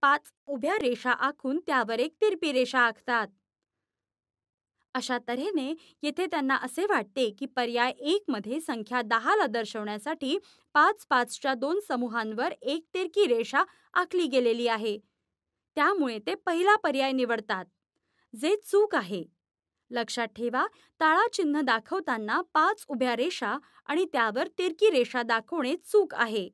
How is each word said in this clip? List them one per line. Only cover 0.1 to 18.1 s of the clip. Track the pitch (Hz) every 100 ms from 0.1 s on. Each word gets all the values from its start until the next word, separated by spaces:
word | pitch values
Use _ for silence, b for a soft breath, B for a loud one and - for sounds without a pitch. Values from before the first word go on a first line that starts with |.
| 294 - _ -
उभ्या | 277 285 415
रेषा | 269 240 254
आखून | 247 269 294 262 311 339
त्यावर | 269 220 226
एक | 311 -
तिरपी | 427 349 320
रेषा | 254 247 262
आखतात. | 233 220 - 233 202 _ _ _ _ _ _ _ _ _ _ _ _ _ _ _ _
अशा | 262 254 247 247
तऱ्हेने | 247 359 339 262 320 B B
येथे | 294 285 370
त्यांना | 320 269 269
असे | 254 320 415
वाटते | 320 - 269 233 202
की | 269
पर्याय | - 240 240 247 247
एक | 285 403 403
मध्ये | 220 208 294
संख्या | 311 233 214 247
दहा | 220 226 254 415
ला | 285
दर्शवण्यासाठी | 233 214 226 208 208 285 330 262 392 b b b
पाच | 294 339 427 -
पाचच्या | 262 247 - 277
दोन | 254 269 381 -
समूहांवर | 254 240 226 220 220 311 -
एक | 262 320 -
तिरकी | 370 370 403 339
रेषा | 233 226 277 370 b b
आखली | - - 359 320
गेलेली | 262 240 226 233
आहे, | 226 220 208 _ _ _ _ _ _ _ -
त्यामुळे | 302 392 262 220 254
ते | 381 -
पहिला | 339 381 427
पर्याय | 339 269 269
निवडतात, | 262 240 226 214 190 180 _ _ _ _